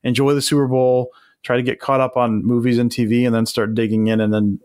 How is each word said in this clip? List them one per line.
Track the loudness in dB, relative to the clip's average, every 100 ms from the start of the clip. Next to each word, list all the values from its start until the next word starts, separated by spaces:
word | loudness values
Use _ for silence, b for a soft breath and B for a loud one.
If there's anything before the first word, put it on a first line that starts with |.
enjoy | -4 0 2
the | 0
Super | 0 0 2
Bowl, | 2 2 2 -2 b b b
try | -4 -2
to |
get | -2 -4
caught | -2 0
up | 0 0
on | 0 0
movies | 0 0 2 2
and | 0
T | 0
V, | 0 0
and | 2
then | 0 -2
start | -2 -2
digging | 0 0 0 0
in | 0
and | 0
then | 0 0 -2